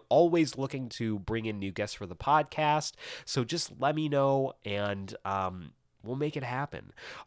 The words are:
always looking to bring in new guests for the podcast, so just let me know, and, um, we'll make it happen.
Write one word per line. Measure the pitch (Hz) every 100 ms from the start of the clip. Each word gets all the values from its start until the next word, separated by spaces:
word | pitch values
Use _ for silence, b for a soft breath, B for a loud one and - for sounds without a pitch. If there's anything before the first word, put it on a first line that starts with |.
| -
always | 139 170 170 151 -
looking | 135 135 123
to | - 113 104
bring | 92 113 110
in | 104
new | 98
guests | 95 104
for | - 95
the | 87
podcast, | - 151 143 - 151 151 - - B B
so | B -
just | 117 165 - -
let | 135
me | 151 156
know, | 143 139 135 135 -
and, | 104 101 101 98 98 -
um, | 95 98 95 92 78 - _ _
we'll | 104 131
make | 151 151
it |
happen. | 127 127 143 71 50 - B B